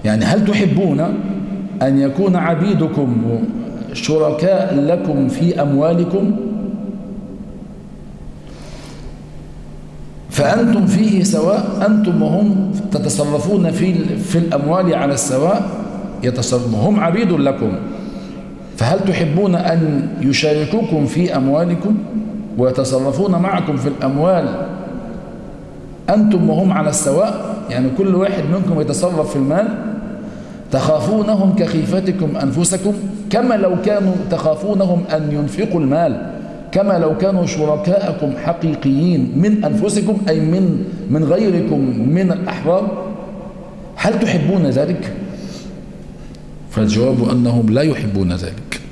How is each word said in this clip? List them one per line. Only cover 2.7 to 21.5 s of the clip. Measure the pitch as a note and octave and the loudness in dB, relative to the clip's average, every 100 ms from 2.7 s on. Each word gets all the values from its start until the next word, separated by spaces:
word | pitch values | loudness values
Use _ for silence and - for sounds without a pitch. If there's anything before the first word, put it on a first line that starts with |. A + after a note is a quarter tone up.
| E3+ D#3 D3 C3 A#2 A2+ A#2 A2+ - - - - | 2 2 0 0 0 0 0 -2 -4 -8 -10 -10
شركاء | - - D#3 D3+ - F3 F#3+ - C#3 | -6 0 2 2 2 2 2 2 2
لكم | D3 F3 - C#3 B2+ | 2 2 0 0 0
في | - E3+ E3 | 2 0 2
أموالكم؟ | C#3+ C#3 D#3+ E3+ F3 G3 G#3 - - - - - G3 - - - - - - - - - - - - - - - - - - - - - - - - - - - - - - - - - - | 2 2 4 2 2 2 0 0 -2 -4 -6 -6 -8 -10 -12 -12 -12 -14 -14 -14 -16 -16 -16 -16 -16 -14 -14 -14 -16 -16 -16 -16 -16 -14 -14 -14 -16 -16 -16 -16 -14 -16 -14 -14 -14 -14 -6
فأنتم | - D3 A3 A#3 G3+ F#3 | 0 2 4 4 4 4
فيه | - G#3+ G3 | 4 4 4
سواء، | - D#3 E3 G#3+ - - G#3 | 4 2 2 2 0 0 4
أنتم | G#3+ F3+ E3 | 4 4 2
وهم | D3+ F3 G#3 F#3+ F#3+ - - | 2 2 2 2 0 -2 -2
تتصرفون | - D3 - D3 D3 F3 G3+ E3+ | -2 0 0 0 0 2 2 2
في | - F#3 | 2 2
ال-، | E3 - - | 2 0 -2
في | - E3+ | 0 0
الأموال | E3 D3 C#3+ F3+ F3+ C#3 | 2 0 2 2 2 2
على | C#3 | 0
السواء، | C3+ - C3 E3 G#3 - - - - - - | 0 0 2 2 2 -2 -6 -8 -8 -10 -4
يتصرف-، | B2 B2 A#2 B2 B2 G#2+ | -2 -2 0 0 0 0
هم | D3+ G#3 | 2 2
عبيد | E3 G3 G3+ | 2 2 2
لكم، | D#3+ C#3 C3 A2 F#2 - - - - - - - - - - | 2 2 0 -2 -2 -6 -8 -10 -10 -12 -14 -14 -14 -14 -2
فهل | A#2 F#3+ | 0 2
تحبون | G3 E3+ E3 D#3+ G3+ E3+ | 0 0 2 2 2 2
أن | E3+ E3 D#3 C#3+ - - | 2 2 2 0 -2 0
يشاركوكم | C3+ C3+ D3+ D3+ D3+ G#3 F3 D#3 C#3 | 0 2 2 2 2 0 0 0 0
في | D#3+ F3 D3 | 0 0 2
أموالكم | C3+ | 2